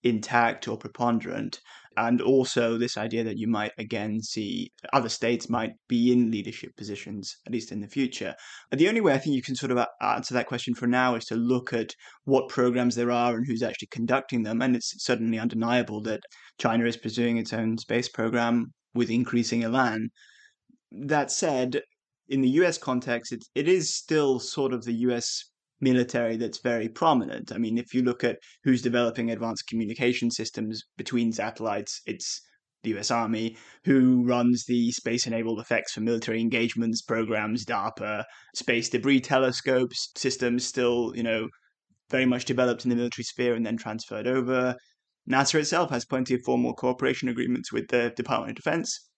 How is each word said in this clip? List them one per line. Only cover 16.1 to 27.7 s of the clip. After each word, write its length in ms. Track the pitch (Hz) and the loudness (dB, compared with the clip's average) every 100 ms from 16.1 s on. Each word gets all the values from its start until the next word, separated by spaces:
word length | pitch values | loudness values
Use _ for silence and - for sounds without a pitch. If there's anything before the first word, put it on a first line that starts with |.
| 107 - - - - | -6 -8 -20 -20 -4
China 260 | 117 117 117 | 0 2 2
is 120 | 113 | -2
pursuing 400 | 117 110 120 117 | -4 0 0 0
its 160 | 110 | -2
own 260 | 113 110 113 | -2 -2 -4
space 300 | - 117 120 | -2 -2 -2
program 640 | - 117 120 117 120 123 _ _ | -2 0 2 2 2 0 _ _
with 160 | 120 117 | -2 0
increasing 540 | 117 123 120 113 117 | 0 2 0 0 0
elan. 460 | 113 127 123 110 113 _ - _ _ _ _ _ _ | 0 2 0 0 -6 _ -20 _ _ _ _ _ _
That 400 | 101 139 147 135 | -12 -2 0 0
said, 500 | - 170 135 127 123 - _ _ _ _ | -2 0 0 0 -2 -6 _ _ _ _
in 120 | 139 | 2
the 80 | 127 | 4
U 140 | 143 | 6
S 140 | 180 - | 4 2
context, 540 | - 127 123 120 - | -2 -4 -2 -4 -4
it, 120 | 120 - 127 | -12 -6 -2
it 120 | 147 | 2
is 280 | 185 151 - | 2 2 -6
still 440 | - 156 139 127 | 0 2 4 2
sort 320 | - - 135 | -2 -2 -2
of 120 | 123 | -2
the 100 | 113 | -4
U 180 | 117 123 | 0 0
S 320 | 120 - - - _ _ _ | 0 -4 -6 -10 _ _ _
military 560 | 135 127 123 120 117 113 | 2 4 2 0 0 0
that's 240 | 113 - | -4 -2
very 260 | 123 117 110 | -2 0 -2
prominent. 640 | 113 165 135 101 - - | 2 4 4 0 -8 -8
I 60 | 113 | -4
mean, 200 | 113 | -2